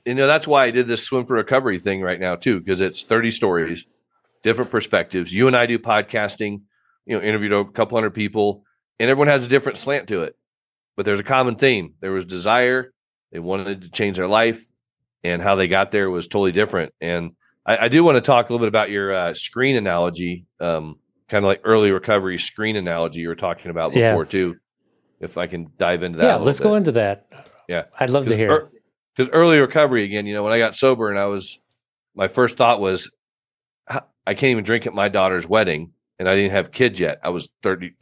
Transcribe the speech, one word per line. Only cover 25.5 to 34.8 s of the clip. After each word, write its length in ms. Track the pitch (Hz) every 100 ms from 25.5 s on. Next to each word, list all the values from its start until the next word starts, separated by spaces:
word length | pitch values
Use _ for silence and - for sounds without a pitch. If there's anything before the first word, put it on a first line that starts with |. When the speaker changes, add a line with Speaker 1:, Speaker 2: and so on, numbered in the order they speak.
| 87 78 -
Speaker 1:
dive 260 | 87 87
into 140 | 90 80
that 60 |
a 20 | -
Speaker 2:
Yeah, 60 |
Speaker 1:
little 120 | - 127
Speaker 2:
let's 140 | 139
go 100 | 214
Speaker 1:
bit. 60 | 208
Speaker 2:
into 140 | 165
that. 340 | 117 101 101 _ - - _ -
Speaker 1:
Yeah. 160 | 85 - -
Speaker 2:
I'd 80 | 127
love 160 | 139
to 60 | 123
Speaker 1:
'Cause 60 | 110
Speaker 2:
hear. 120 | 113
Speaker 1:
ear-, 200 | 156 - _ _ _ _
'cause 140 | - 127
early 280 | 160 170 151
recovery, 460 | 127 160 147 120
again, 200 | 101 104 104
you 60 |
know, 100 | 104
when 120 | 104
I 40 | 117
got 160 | 110
sober 360 | - 135 120 107
and 80 | 101
I 80 | 101
was, 320 | 98 - - _ _ _ _ _
my 140 | 98 95
first 280 | 127 117 -
thought 240 | 120 110
was, 300 | 95 92 - _ _ _ _ _ _ _ -
"H-, 100 | 131 - _ 98
I 60 |
can't 200 | 101 135
even 120 | 117
drink 220 | 98 117